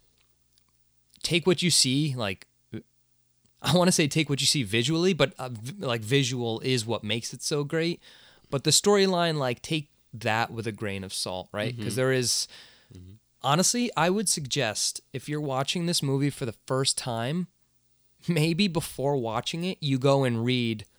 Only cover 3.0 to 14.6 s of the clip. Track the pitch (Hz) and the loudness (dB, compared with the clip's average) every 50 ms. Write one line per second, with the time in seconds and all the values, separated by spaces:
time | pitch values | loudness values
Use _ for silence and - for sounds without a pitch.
3 | _ _ _ _ _ _ _ _ _ _ _ _ - 143 143 180 175 180 - - | _ _ _ _ _ _ _ _ _ _ _ _ -2 2 4 4 6 6 4 4
4 | 170 143 - 156 160 - 143 131 139 131 - 151 123 95 101 113 120 123 160 165 | 2 2 2 0 0 0 0 0 2 2 2 2 0 0 2 2 2 2 2 2
5 | 175 190 196 147 147 120 - - 127 127 123 107 107 127 185 208 175 135 117 117 | 2 2 2 2 2 0 0 -4 -10 -8 -8 -10 -10 -12 -10 -6 -4 -4 -4 -4
6 | 107 104 135 139 139 117 131 123 120 113 113 113 - 131 131 123 107 113 113 101 | -2 2 2 2 2 2 -2 -2 -4 -4 -4 -2 0 0 0 0 0 -2 -4 -4
7 | - 104 107 117 113 - - 127 - - 160 143 147 143 - 160 165 170 170 - | -4 -4 -4 -4 -6 -8 -10 -8 -6 -4 -2 -2 -2 -2 -2 -2 -2 -2 -4 -6
8 | - - - - - - - _ _ _ - 139 - 156 147 - - 202 202 202 | -10 -20 -20 -20 -20 -20 -20 _ _ _ -6 -2 2 4 4 4 6 6 6 6
9 | 196 190 185 170 175 170 160 151 139 127 123 - - - 160 160 147 - _ _ | 6 4 4 2 2 2 0 0 0 -2 -2 -4 -4 -4 -4 -4 -4 -6 _ _
10 | _ _ - 113 113 117 107 113 117 - - 113 107 117 107 98 113 101 98 98 | _ _ -12 -6 -2 0 2 2 0 -2 -4 -6 -6 -6 -6 -6 -6 -6 -6 -6
11 | 95 95 - - - 107 92 92 87 - - 104 107 110 123 117 104 101 107 120 | -8 -8 -6 -6 -6 -4 -6 -6 -8 -6 -6 -4 -4 -4 -4 -6 -6 -4 -2 0
12 | 131 131 131 127 123 113 - - - - - - - - - _ _ - - 92 | 2 2 2 2 2 2 0 0 -2 -4 -8 -16 -20 -20 -20 _ _ -20 -20 -20
13 | 90 92 98 107 _ _ _ _ - 127 143 165 185 - - 240 240 247 - - | -20 -20 -20 -20 _ _ _ _ 0 2 2 4 4 2 2 0 -2 -2 0 0
14 | 156 180 185 208 220 - - - 151 123 - 143 | 2 2 2 0 0 0 -2 -2 -4 -4 -2 -2